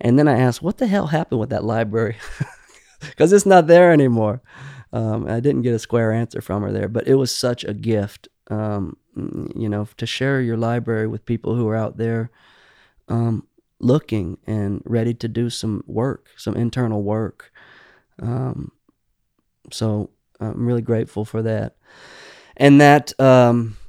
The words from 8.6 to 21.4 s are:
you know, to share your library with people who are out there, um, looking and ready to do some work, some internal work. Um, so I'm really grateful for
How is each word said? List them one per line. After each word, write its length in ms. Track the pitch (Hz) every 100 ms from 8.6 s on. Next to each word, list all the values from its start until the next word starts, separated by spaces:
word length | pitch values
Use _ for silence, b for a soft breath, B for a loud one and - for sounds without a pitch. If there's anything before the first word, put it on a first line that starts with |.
| 107 104 92 - _ - - - - -
you 140 | 110
know, 180 | 104 104 -
to 100 | 117
share 340 | - 135 139
your 160 | 120 113
library 480 | 117 120 117 110 110
with 180 | 110 -
people 300 | 117 - 117
who 120 | 110
are 80 | 110
out 220 | 110 -
there, 340 | 113 113 113 - _ _ _ _ _ _ -
um, 380 | 117 117 110 - _ _ _
looking 600 | 120 147 - 107 87 92 -
and 340 | 107 101 101 -
ready 280 | 117 113
to 140 | 117 117
do 240 | 113 120
some 320 | - 113 101 -
work, 440 | 107 131 - _ _
some 200 | - 101
internal 480 | 117 127 120 107
work. 500 | 101 107 104 - _ _ - - _ _ _ -
Um, 520 | 117 117 127 - - - _ _ _ _ _ _ _ _ _
so 380 | - 110 104 101 _ _ _
I'm 260 | 110 - 120
really 160 | 120
grateful 440 | 110 113 - - 107
for 180 | 113